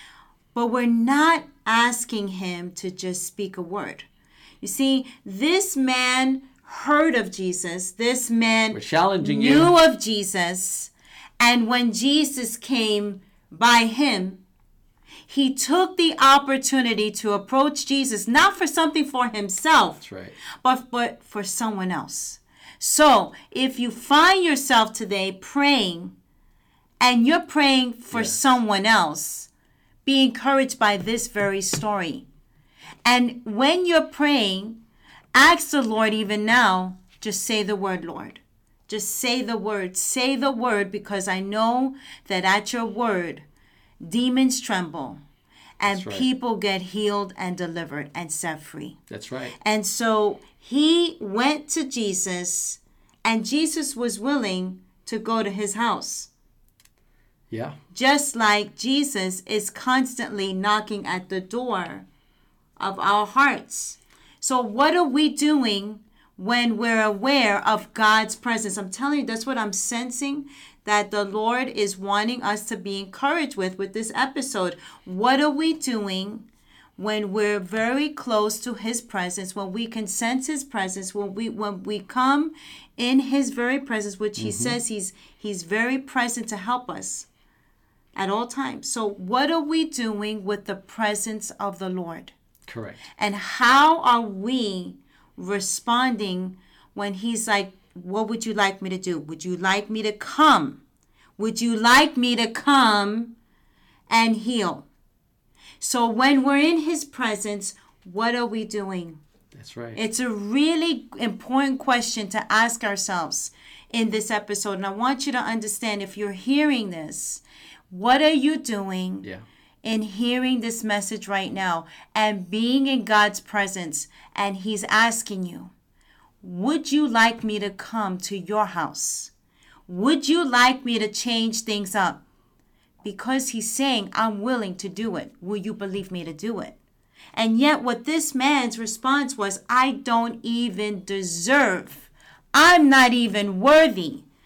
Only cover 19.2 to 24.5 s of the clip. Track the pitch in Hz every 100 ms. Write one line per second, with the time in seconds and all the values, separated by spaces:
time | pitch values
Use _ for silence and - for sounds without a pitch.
19.2 | 240 214 202 - 311 294 190 - - 95
20.2 | 92 - - - 254 262 - 240 233 -
21.2 | _ 208 190 - 226 202 185 160 - -
22.2 | - - _ _ - - - - 302 226
23.2 | 175 - - 254 262 247 240 - - 294
24.2 | 349 381 339